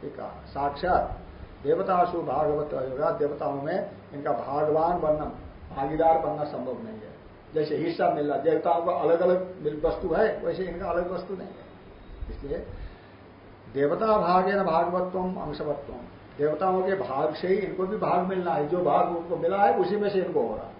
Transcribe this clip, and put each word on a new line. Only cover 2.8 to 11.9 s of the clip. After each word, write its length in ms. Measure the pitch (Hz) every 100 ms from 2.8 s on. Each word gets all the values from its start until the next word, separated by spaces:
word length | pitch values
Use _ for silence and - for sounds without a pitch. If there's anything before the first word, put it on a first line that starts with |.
| 131 131 160
देवताओं 500 | 151 143 147 156 139
में 280 | 143 185 202 - -
इनका 180 | 143 147
भागवान 680 | 127 113 143 156 151 165 175
बनना, 240 | 156 151 147 - - - -
भागीदार 480 | - 143 156 165 160
बनना 260 | 147 151
संभव 380 | 147 127 127 117
नहीं 180 | 113 110
है। 140 | - - - - -
जैसे 220 | 160 151 147
हिस्सा 340 | 160 170 175
मिलना, 260 | 151 147 139
देवताओं 480 | 160 - 180 170
का 80 | 170
अलग 280 | 175 151 170
अलग 340 | 180 180 - -
मिल-, 220 | 147 151
वस्तु 240 | 165 - 185
है, 280 | 160 - -
वैसे 260 | 165 165
इनका 220 | 180 175 185
अलग 240 | 170 175
वस्तु 240 | 185 -
नहीं 140 | 185 -
है। 840 | - - - -